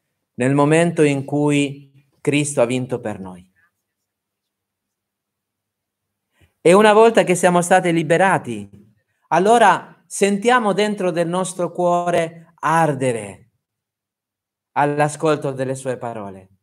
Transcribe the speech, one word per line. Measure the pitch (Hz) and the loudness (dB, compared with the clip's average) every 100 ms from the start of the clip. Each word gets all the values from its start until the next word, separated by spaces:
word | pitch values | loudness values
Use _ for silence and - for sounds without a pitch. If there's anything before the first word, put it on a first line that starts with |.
| _ _ _ - | _ _ _ -4
nel | 127 | 0
momento | 143 143 160 170 165 | 2 2 2 2 2
in | 151 139 135 | 0 0 -4
cui | 147 147 147 143 143 - _ _ _ | -2 0 0 -2 -6 -20 _ _ _
Cristo | - 143 147 147 | -4 -2 -2 0
ha | |
vinto | 120 127 127 117 | 0 -2 -6 -8
per | 110 95 | -8 -10
noi. | 92 90 92 _ _ _ _ _ _ _ _ _ _ _ _ _ _ _ _ _ _ _ _ _ _ _ _ _ _ _ _ _ _ _ 156 | -14 -18 -20 _ _ _ _ _ _ _ _ _ _ _ _ _ _ _ _ _ _ _ _ _ _ _ _ _ _ _ _ _ _ _ 4
E | |
una | 185 214 | 6 6
volta | 208 226 220 | 6 6 4
che | 175 | 2
siamo | 175 185 175 | 2 2 2
stati | 175 185 175 | 2 2 2
liberati, | 170 160 165 190 160 139 110 101 - _ _ _ _ _ | -2 0 2 2 0 -4 -12 -14 -20 _ _ _ _ _
allora | 160 196 240 208 156 - - _ | 0 4 4 4 2 -2 -20 _
sentiamo | - 196 202 233 247 214 | -4 -2 0 0 0 0
dentro | 190 208 208 185 | -2 -2 -2 -4
del | 165 170 | -2 -4
nostro | 180 180 180 170 | -4 -6 -6 -6
cuore | 175 175 175 175 170 165 - - | -2 -2 0 0 -2 -4 -8 -20
ardere | _ 143 165 160 131 131 113 101 92 _ _ _ _ _ _ _ _ _ _ _ _ _ | _ -2 0 0 0 -4 -4 -8 -16 _ _ _ _ _ _ _ _ _ _ _ _ _
all'ascolto | 127 147 147 147 147 160 147 147 | -2 -2 0 -2 -2 -2 -2 -4
delle | 127 131 | -6 -6
sue | 135 135 123 | -6 -8 -8
parole, | 120 110 101 95 95 _ | -10 -12 -14 -16 -20 _